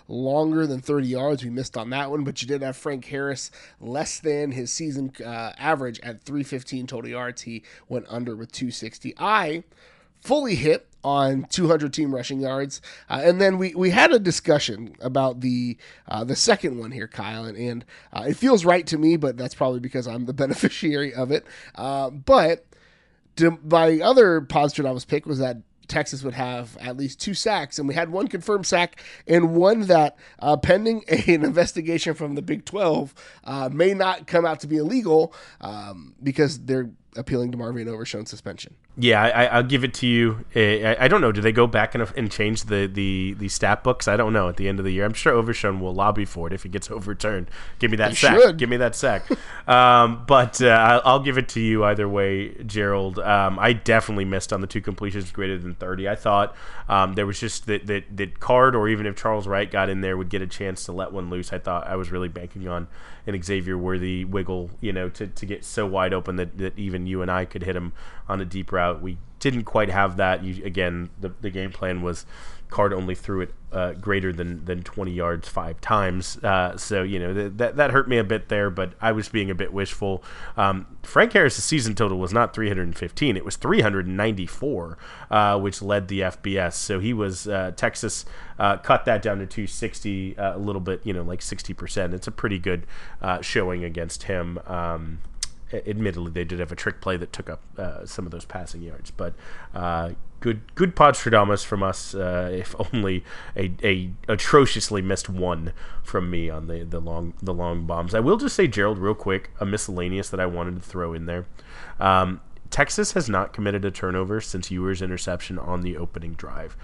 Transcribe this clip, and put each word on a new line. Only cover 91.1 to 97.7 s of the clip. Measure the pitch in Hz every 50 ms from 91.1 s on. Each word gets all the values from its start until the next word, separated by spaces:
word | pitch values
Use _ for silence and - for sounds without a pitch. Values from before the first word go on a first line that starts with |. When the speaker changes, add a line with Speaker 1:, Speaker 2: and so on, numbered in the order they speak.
| 95
Speaker 2:
know, | 90 101
like | 90 90 90 -
sixty | - 101 - - - 90
percent. | - 92 - - 101 92 85 90
It's | 92 -
a | -
pretty | - - - 110 98
good, | 90 85 95 90 85 85 - - - - - - -
uh, | 95 95 90 85
showing | 87 - - 117 95 90 90 87 87
against | 85 80 85 82 82 - - -
him. | - 95 87 85 87 87 85 -
Um, | - 92 87 85 85 82 80 80 80 82 82 - - - - - - - - - -
a-, | - - -
admittedly, | 104 104 107 110 101 82 87 85 85
they | 82 87 87
did | 82 90 87
have | 87 80
a | 87
trick | - - 107 - -
play | - 95 92
that | 85 87 - -
took | - - -
up, | 80 - - -